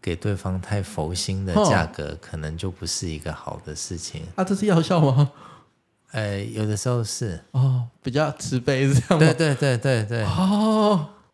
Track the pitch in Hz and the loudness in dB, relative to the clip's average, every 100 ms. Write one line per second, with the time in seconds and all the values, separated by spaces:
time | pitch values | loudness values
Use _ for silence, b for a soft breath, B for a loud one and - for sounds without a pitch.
0 | - 85 107 98 95 92 90 104 95 - | -4 -4 -2 -2 -2 -6 -2 -4 -4 -6
1 | 78 90 - 95 95 90 208 95 82 - | -4 -4 -4 -4 0 2 4 4 0 -6
2 | 73 76 - 80 78 80 95 90 87 - | -10 -10 -12 -8 -8 -6 -8 -8 -8 -6
3 | 87 78 80 80 - - - 76 - 87 | -6 -6 -8 -10 -10 -12 -12 -12 -10 -10
4 | - - - - 185 196 214 170 160 180 | -10 -12 -10 -4 -2 0 2 2 4 4
5 | 147 131 143 B B B B _ _ _ | 4 4 2 B B B B _ _ _
6 | _ 113 104 98 107 107 107 104 127 123 | _ -6 -4 -4 -6 -4 -2 -2 0 -2
7 | 110 - 113 85 - 131 135 127 120 _ | -2 -4 -6 -8 -4 0 2 2 -2 _
8 | - 127 151 - - 127 120 131 135 135 | -4 0 -2 -4 -4 -2 0 2 4 4
9 | - 165 160 160 160 135 143 123 135 123 | 4 6 6 6 2 2 2 2 2 0
10 | 104 117 104 156 190 208 220 220 214 196 | 0 -2 0 2 2 2 2 4 4 2
11 | 151 - _ | 0 -12 _